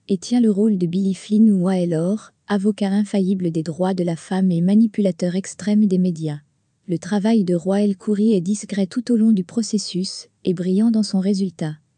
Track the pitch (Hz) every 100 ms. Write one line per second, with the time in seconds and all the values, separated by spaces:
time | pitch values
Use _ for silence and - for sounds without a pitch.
0 | - 190 - 247 226 190 220 196 175 180
1 | 196 185 - 208 220 196 175 185 175 160
2 | 175 214 - _ - 202 202 202 196 202
3 | 202 202 185 196 180 165 160 165 185 185
4 | 175 165 - 190 190 170 175 208 226 214
5 | 196 175 180 180 190 - - 208 208 185
6 | 185 160 156 147 - _ _ _ - 165
7 | 180 208 208 226 180 175 185 196 208 190
8 | - 202 214 202 170 208 - 196 185 -
9 | 233 240 220 208 180 - 214 214 - 175
10 | 190 - - _ - 175 180 190 226 220
11 | 202 190 185 196 190 - 156 156 _